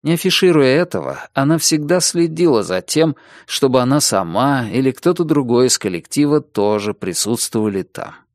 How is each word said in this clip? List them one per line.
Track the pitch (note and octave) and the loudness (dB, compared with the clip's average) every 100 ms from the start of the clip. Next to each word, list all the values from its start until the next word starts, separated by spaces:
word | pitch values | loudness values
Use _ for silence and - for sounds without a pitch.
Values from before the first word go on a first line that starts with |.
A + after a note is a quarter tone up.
Не | - | -2
афишируя | E3+ F#3+ - F#3 D#3+ C3 | -2 0 2 4 4 4
этого, | C#3 F3 G2+ C2+ C2+ - | 2 0 -4 -6 -10 -8
она | - C#3 D#3+ | -2 0 2
всегда | - D#3+ D3 F3+ | 0 -2 0 0
следила | E3+ F3 E3+ D#3+ F3 A#2+ | 0 -2 -2 0 2 2
за | F2 F#2 | 0 -4
тем, | - D3+ D#3+ C#3 _ - - | -2 0 0 0 _ -20 -10
чтобы | - C3+ B2+ | -2 2 2
она | B2 A#2 | 2 0
сама | - G2 E2+ F2+ C3 C#3 A2+ | 2 -2 -2 -2 0 0 -2
или | A2+ C3+ | -2 -2
кто-то | B2+ E3+ E3+ | 0 -2 0
другой | D#3+ D3+ B2+ A#2+ B2+ | 0 0 2 2 2
из | - | 0
коллектива | G#3 B2 - - D3 D3+ | -4 -6 -6 0 2 2
тоже | D3 - G#2 G#2+ G#2 | -2 -2 0 0 -4
присутствовали | G#2 F#2 E2+ G#2 A#2 - A2+ G#2+ G2 | -6 -6 -4 -4 -4 -4 -4 -2 -4
там. | F2+ - - - _ | -8 -12 -16 -16 _